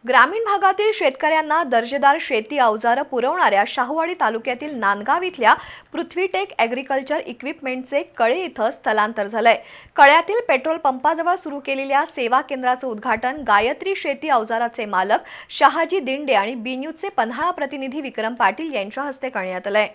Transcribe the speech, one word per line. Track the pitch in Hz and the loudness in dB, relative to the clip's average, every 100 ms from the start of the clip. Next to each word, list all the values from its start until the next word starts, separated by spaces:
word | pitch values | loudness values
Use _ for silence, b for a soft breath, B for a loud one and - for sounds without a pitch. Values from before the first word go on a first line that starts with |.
ग्रामीण | 233 254 262 415 | 4 6 6 2
भागातील | 453 403 381 403 427 | -2 2 2 2 0
शेतकऱ्यांना | 427 311 269 302 311 311 302 | 2 0 0 0 0 2 0
दर्जेदार | 330 233 233 277 277 311 | 2 0 0 2 4 4
शेती | 311 247 220 294 | 0 -4 -2 2
अवजारं | 240 214 240 247 | 2 2 0 0
पुरवणाऱ्या | 294 254 247 349 285 - 302 | -2 -2 -2 2 2 4 0
शाहूवाडी | - 247 311 330 359 | -2 -2 -2 -2 0
तालुक्यातील | 247 226 247 247 294 | -2 -2 -6 -6 -8
नांदगाव | 269 202 202 214 311 | -4 -2 -2 0 -2
इथल्या | 359 - 220 269 B B B | -2 2 4 4 B B B
पृथ्वीटेक | - 330 339 370 370 392 - | -8 -6 -4 -2 -2 -4 -2
ॲग्रिकल्चर | 233 247 269 269 269 294 - | -2 -2 -4 -4 -2 -6 -6
इक्विपमेंटचे | 240 269 311 262 254 262 277 349 - | -10 -10 -8 -8 -8 -4 -4 -4 0
कळे | 226 302 | 0 2
इथं | 359 - 220 | -2 -2 -4
स्थलांतर | 311 262 214 214 226 202 | -2 -2 0 0 -2 -4
झालंय. | 220 226 208 B B B - | 2 4 4 B B B 6
कळ्यातील | 285 311 330 440 480 | 8 8 4 -2 2
पेट्रोल | 262 311 330 | 0 0 0
पंपाजवळ | 294 262 285 320 330 | 0 0 0 0 0
सुरू | 370 302 285 269 | -2 -4 -8 -6
केलेल्या | 269 269 277 320 | -6 0 0 0
सेवा | - 233 262 | -4 0 0
केंद्राचं | 277 277 254 254 262 | 0 -2 0 0 -2
उद्घाटन | 214 254 220 247 302 240 | -6 -2 -2 -2 -4 2
गायत्री | 208 226 294 359 381 | 4 4 -2 -4 -4
शेती | 320 277 302 | -4 -4 2
अवजाराचे | 269 220 226 233 233 | 0 2 -2 -2 -4
मालक | 214 190 190 220 - B B | -4 -2 2 0 -2 B B
शहाजी | - 277 285 330 370 | 2 4 4 0 -2
दिंडे | 262 269 294 | -2 -6 0
आणि | 220 202 | 0 0
बी | 254 226 262 | -6 -8 -8
न्यूजचे | 294 320 392 | -8 -8 -6
पन्हाळा | 392 226 240 330 | -2 -4 -2 -4
प्रतिनिधी | 349 277 277 262 277 | -4 -6 -6 -8 -8
विक्रम | 269 226 220 | -8 -6 -6
पाटील | 240 208 214 320 | -4 -6 -6 -8
यांच्या | 262 196 233 | -8 -8 -8
हस्ते | 285 269 254 | -10 -8 -10
करण्यात | 220 185 185 202 | -8 -8 -8 -4
आलंय. | 202 208 | -2 -2